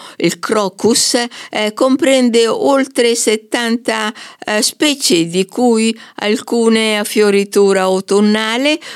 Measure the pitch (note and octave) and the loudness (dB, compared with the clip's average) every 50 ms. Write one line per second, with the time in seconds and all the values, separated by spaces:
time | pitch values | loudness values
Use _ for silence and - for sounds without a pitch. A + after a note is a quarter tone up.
0 | - - - - - E3+ - - - - A3 G#3+ G3+ F#3 - - - G#3 A#3+ B3 | -20 -18 -8 -2 -2 -2 -2 -2 -4 -4 -2 -2 -2 -4 -4 -2 0 0 2 2
1 | - - - A#3+ A#3+ A#3+ - - - - - - G#3+ G#3+ G#3+ - C4 C4+ C4 C4 | 0 0 0 -2 -2 -4 -10 -14 -14 -8 -6 -4 -4 -4 -2 0 0 2 2 2
2 | B3+ C4 C4+ C4 B3 A#3+ A3 A#3 A3+ A3+ - - - C#4 C#4 C4+ C4 C4+ - B3 | 2 2 2 4 2 2 4 2 2 2 0 0 0 2 2 2 0 0 0 0
3 | A#3+ A#3 A#3 A#3 - A#3 G#3+ A3 A3 - - B3 A#3+ A3+ A#3 A#3 A#3+ - A3 A3 | 0 0 0 0 0 -2 -2 -2 -4 -4 -4 -4 -2 -2 -4 -4 -4 -4 -4 -4
4 | G#3+ G#3+ A3 - - - - - - - G#3+ G#3+ B3 - - - D4+ D4+ C#4 C#4 | -4 -6 -8 -10 -16 -20 -18 -12 -6 -4 -2 -2 -2 -2 -2 -2 0 0 0 0
5 | - - F#3 E3+ E3 E3 E3+ F#3 F#3+ F#3 - - B3 A#3+ A3+ A3 A3 - - - | -2 0 0 0 0 0 -2 -2 -2 -2 -2 0 2 2 2 2 0 -2 -2 -6
6 | - - - - - G#3 G#3+ G#3+ - - A#3+ A#3 A3+ A3+ A3 A3 A3 A3 G#3+ G#3 | -10 -18 -12 -6 -4 -2 -2 -2 -4 -4 -2 0 2 2 2 2 2 0 -2 -2
7 | G#3 - - A3 G#3+ G#3 G3+ G3+ G3+ G3+ - G3+ G3+ G3 G3 F#3+ F#3 F#3+ F#3+ F#3 | -4 -2 0 2 2 4 2 2 0 0 2 2 4 4 2 2 2 0 0 -2
8 | F#3+ - F#3+ G3+ G#3+ G#3 G#3+ G#3+ A3 A3 A3+ B3 C#4 D4 D4+ - - - - | 0 0 2 2 2 2 2 0 -2 -2 -2 -2 0 0 -2 -2 -6 -12 -20